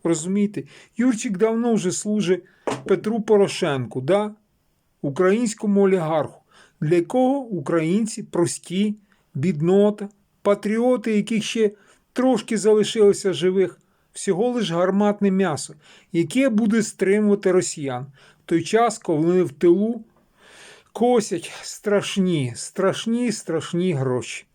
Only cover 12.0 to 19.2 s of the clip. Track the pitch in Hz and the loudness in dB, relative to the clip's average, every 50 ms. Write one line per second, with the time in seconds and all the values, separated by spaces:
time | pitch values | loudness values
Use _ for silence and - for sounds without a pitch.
12 | _ _ _ - 247 262 254 226 - - 233 196 170 214 214 214 202 - - 226 | _ _ _ 0 2 2 2 2 0 -2 -4 0 2 4 4 4 2 0 2 4
13 | 208 202 190 - - 196 170 135 165 185 185 196 185 175 - _ _ _ _ _ | 4 4 4 2 -2 -2 -2 0 0 0 2 2 0 0 -2 _ _ _ _ _
14 | _ _ _ - - 202 180 170 233 247 240 247 208 165 165 170 180 185 196 202 | _ _ _ -8 -4 -2 0 0 0 -2 0 -2 -4 -2 0 0 0 2 2 2
15 | 208 208 202 208 202 196 190 190 196 175 147 131 - - - _ _ - - - | 2 2 0 2 0 0 2 2 0 0 -2 -6 -8 -14 -16 _ _ -20 -20 -20
16 | _ _ - 165 170 160 - 254 269 262 220 202 233 208 233 226 214 - - - | _ _ -2 -2 -2 0 0 0 2 2 2 2 2 2 2 0 0 -2 -4 -2
17 | 196 190 196 214 214 208 202 202 - 190 180 185 180 - - 165 143 135 123 123 | 0 2 2 2 4 2 2 2 2 2 2 2 0 0 -6 -8 -6 -6 -6 -8
18 | 135 - _ _ _ - _ _ _ - 170 170 165 - 214 226 233 226 226 - | -10 -12 _ _ _ -20 _ _ _ -2 -2 -2 0 2 2 2 2 2 0 -4
19 | - - 170 147 | -4 -2 0 0